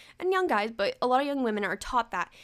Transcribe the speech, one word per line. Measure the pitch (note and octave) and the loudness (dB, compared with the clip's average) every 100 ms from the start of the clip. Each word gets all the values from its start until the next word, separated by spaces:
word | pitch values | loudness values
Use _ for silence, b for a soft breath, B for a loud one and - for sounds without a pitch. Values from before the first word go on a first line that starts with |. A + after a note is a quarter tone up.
| B B | B B
and | F4 | 0
young | F#4+ F#4 | 2 2
guys, | G#3+ A3 | 0 0
but | A3+ G3 - | -2 -2 0
a | B3 | 2
lot | B3+ | 2
of | C#4+ | 2
young | C#4 | 0
women | B3 G#3 | 0 0
are | G3+ F#3+ | -2 -4
taught | - B3+ A3+ | -2 -2 -2
that | F#3+ E3+ B | -4 -6 B